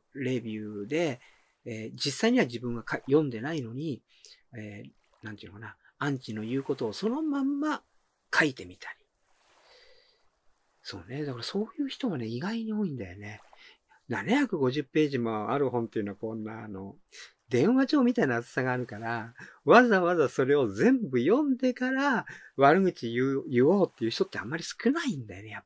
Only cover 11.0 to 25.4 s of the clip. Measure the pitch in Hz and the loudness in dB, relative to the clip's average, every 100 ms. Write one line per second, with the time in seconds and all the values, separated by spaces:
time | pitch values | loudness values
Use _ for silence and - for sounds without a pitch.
11 | 90 135 147 120 - 196 220 - 269 - | -10 -8 -6 -6 -6 -4 -4 -4 -6 -4
12 | 254 147 110 120 185 226 220 214 196 131 | -4 -2 -4 -4 -4 -6 -4 -2 -2 -4
13 | 92 95 104 104 - - - _ _ _ | -10 -12 -14 -14 -20 -20 -20 _ _ _
14 | - 113 117 262 277 165 131 139 139 156 | -8 -6 0 2 2 0 0 -2 -2 0
15 | 151 135 113 107 107 135 135 120 113 117 | 2 2 -2 -2 -2 0 0 0 -2 -4
16 | 101 98 113 110 107 113 113 95 98 - | -4 -6 -8 -8 -8 -10 -12 -10 -12 -16
17 | _ - - _ - 123 165 262 269 302 | _ -20 -20 _ -2 2 4 4 4 4
18 | 247 247 147 120 120 - 127 127 123 104 | 4 4 2 2 -2 -2 0 0 -4 -6
19 | 113 117 113 - - - 143 202 247 196 | -4 -4 -6 -14 -20 -6 8 8 8 4
20 | 175 175 131 - 131 143 120 95 196 262 | 4 4 2 2 2 4 4 4 4 4
21 | 180 127 131 254 294 247 254 240 254 269 | 2 0 4 4 2 2 0 0 -2 0
22 | 285 226 - - - - 139 175 185 - | 0 0 -4 -12 -12 4 6 8 4 0
23 | 117 117 135 139 151 123 135 196 175 - | -4 0 0 0 0 4 6 6 2 0
24 | 113 - 190 - 101 165 - - 233 311 | -4 -2 -4 -4 -8 -8 -8 -4 -2 0
25 | 311 151 110 95 | -2 -4 -8 -12